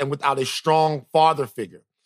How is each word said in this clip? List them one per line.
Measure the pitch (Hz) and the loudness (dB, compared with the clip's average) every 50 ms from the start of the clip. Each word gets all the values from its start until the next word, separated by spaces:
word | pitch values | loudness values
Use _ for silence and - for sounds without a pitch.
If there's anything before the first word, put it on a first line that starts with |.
and | 139 135 | -4 -4
without | 147 143 - 139 139 135 | -4 -2 -2 -2 0 0
a | 131 | -4
strong | 127 - - - 160 156 160 156 156 151 139 - _ | -4 -6 -4 0 2 2 2 2 2 -2 -4 -8 _
father | - 160 156 160 160 147 135 | 2 4 4 4 2 0 -4
figure. | 113 - - 104 90 87 87 _ _ _ _ _ | -6 -8 -10 -10 -10 -12 -20 _ _ _ _ _